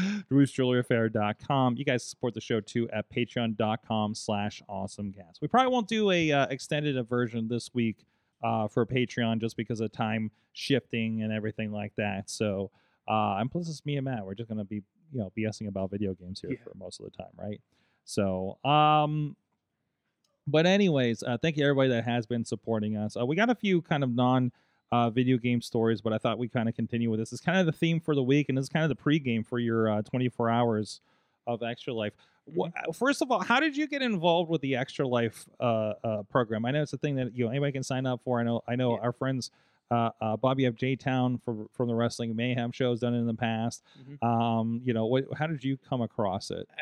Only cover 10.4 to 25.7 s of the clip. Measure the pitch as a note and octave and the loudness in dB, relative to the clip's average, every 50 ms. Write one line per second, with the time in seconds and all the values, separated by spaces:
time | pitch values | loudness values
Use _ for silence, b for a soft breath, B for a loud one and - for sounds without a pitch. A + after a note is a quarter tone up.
10.4 | _ _ _ - - - C#3 A#2+ - _ - A#2 A2+ A2+ A2 A2 A2 G#2+ A2 A2 | _ _ _ -10 -2 0 0 0 0 _ -4 -4 -2 -2 -2 -2 -2 -2 -2 -2
11.4 | G#2 A2 - - A2 G#2+ G#2+ G#2 G#2 G#2 - - G#2+ G2+ G2 G2 G2 - - - | -4 -4 -6 -6 -6 -6 -6 -6 -8 -6 -4 -2 -2 -2 -2 -4 -6 -8 -4 -2
12.4 | A2+ G#2+ G2 G2 G2 F#2+ - _ _ _ _ _ _ - G#2+ A2 G#2+ G#2 G2 G2 | 0 0 0 -2 -4 -6 -10 _ _ _ _ _ _ -2 0 0 0 0 0 -2
13.4 | A2+ C3 - F3 F3 E3 D#3 - - D3 C#3+ C#3 C3 C3+ B2+ A2+ G2 F#2+ G2 G2+ | -2 -4 -4 -6 -6 -6 -10 -8 -6 -4 -4 -4 -4 -4 -6 -6 -6 -8 -10 -10
14.4 | A#2 G#2+ A2 G#2+ G2+ F#2 G#2 G#2 F#2+ _ _ _ E3 D#3+ C#3+ B2+ G2+ F#2 - A2 | -8 -8 -6 -8 -6 -6 -8 -10 -10 _ _ _ _ _ -6 -6 -6 -4 -4 -4
15.4 | A2 A2 G#2+ - A2+ G2+ G2 F#2+ F#2+ F#2 G2+ G2+ G#2 F#2+ F#2 F2+ F2+ F2+ G2 - | -4 -4 -4 -6 -8 -6 -4 -4 -4 -4 -2 -2 -2 -4 -4 -6 -10 -12 -12 -10
16.4 | - - - - - - - F#2+ F#2+ F2+ - - G1+ - - - - - - - | -8 -8 -8 -8 -10 -16 -16 -14 -14 -14 -14 -14 -16 -14 -14 -14 -16 -16 -14 -10
17.4 | F#2+ G#2 G#2 G#2 _ _ _ _ _ _ _ _ _ - - - G2+ F#2+ F#2 F#2 | -10 -10 -10 -10 _ _ _ _ _ _ _ _ _ -6 -2 0 0 0 0 -2
18.4 | F#2+ F#2+ - - - C3+ D3 D3+ D3+ D3+ D3+ D3+ D3+ D3+ D3+ D3+ D3+ C#3+ - - | -4 -6 -8 -4 0 2 4 6 6 6 6 4 2 2 0 -2 -4 -6 -8 -14
19.4 | _ _ _ _ _ _ _ _ _ _ _ _ _ _ _ _ _ _ _ _ | _ _ _ _ _ _ _ _ _ _ _ _ _ _ _ _ _ _ _ _
20.4 | _ D3 C#3 D#3 E3 F3+ F#3+ G3+ G#3 F#3 D3+ C3+ B2+ A#2+ A2+ - - B2+ A#2+ A#2 | _ 2 4 4 6 6 6 6 6 4 4 4 4 2 0 0 -2 -4 -2 0
21.4 | - E3 D3+ D3+ C#3+ C#3+ C#3 C3+ C3+ C3 B2 A#2 A2+ B2 A#2+ A#2+ A2+ - A#2+ A#2 | 0 0 2 2 2 4 4 4 4 4 4 2 0 0 0 -2 0 -2 -2 -4
22.4 | A2+ - A#2+ G#2+ - A2+ A2+ A2 G#2+ G#2+ G#2+ G#2 G#2+ G#2+ - A2+ A#2+ B2+ D#3 F3+ | -2 -4 -6 -6 -2 -2 -2 0 0 -2 -2 -2 -4 -4 -2 -2 -2 0 2 2
23.4 | A3 A#3+ A#3+ - - G3+ F#3 E3+ - - E3+ C#3+ C#3+ B2+ A#2 B2 B2 B2+ C3 B2+ | 2 2 2 2 2 2 2 2 2 0 0 0 0 0 2 2 4 4 4 4
24.4 | B2+ A#2+ - _ _ _ _ _ _ _ A#2 A#2+ A#2+ A#2 G#2+ B2+ B2+ B2+ B2+ A#2+ | 2 0 -2 _ _ _ _ _ _ _ 2 2 2 2 2 2 2 4 2 2
25.4 | A#2 B2 A#2+ A#2+ - - | 2 0 0 0 -2 -2